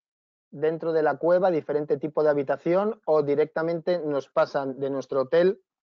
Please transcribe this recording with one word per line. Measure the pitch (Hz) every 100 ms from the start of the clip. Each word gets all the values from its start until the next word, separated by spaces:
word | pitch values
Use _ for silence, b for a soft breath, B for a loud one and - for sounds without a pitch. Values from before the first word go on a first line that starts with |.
| _ _ _ _ _
dentro | - 156 165 165
de | 160
la | 156 139
cueva, | 160 180 190
diferente | 160 - 147 151 143
tipo | 156 156
de | 151
habitación | 143 139 135 165 180 208 220 -
o | 156
directamente | 143 143 151 165 165 170 170 175
nos | 151 139 -
pasan | 160 151 143 135 131
de | 139
nuestro | 135 123 139
hotel | 131 165 185 214 _ _